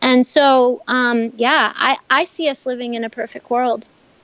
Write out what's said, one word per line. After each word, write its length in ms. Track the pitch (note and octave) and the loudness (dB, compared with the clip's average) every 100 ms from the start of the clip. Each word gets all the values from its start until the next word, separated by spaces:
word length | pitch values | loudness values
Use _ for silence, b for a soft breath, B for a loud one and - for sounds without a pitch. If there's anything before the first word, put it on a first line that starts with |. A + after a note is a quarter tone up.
And 240 | B3+ B3+ B3+ | 2 2 2
so, 560 | D4+ C#4 C4 B3 B3 - | 4 4 4 4 0 -4
um, 440 | B3+ B3 A#3 A3+ A3+ | -2 0 -2 -2 -2
yeah, 360 | A#3+ D4+ G#3+ | 0 2 0
I, 220 | - B3+ - - | 0 -2 -2 -2
I 140 | C4+ | -2
see 260 | F4 - D#4 | -2 -4 -6
us 160 | C4+ C4 | -4 -8
living 260 | B3 A#3+ | -8 -6
in 100 | A#3 | -8
a 60 | A3+ | -8
perfect 400 | - A#3 - - | -8 -12 -12 -6
world. 380 | A#3+ B3 A3+ - _ _ _ | -2 -2 -4 -8 _ _ _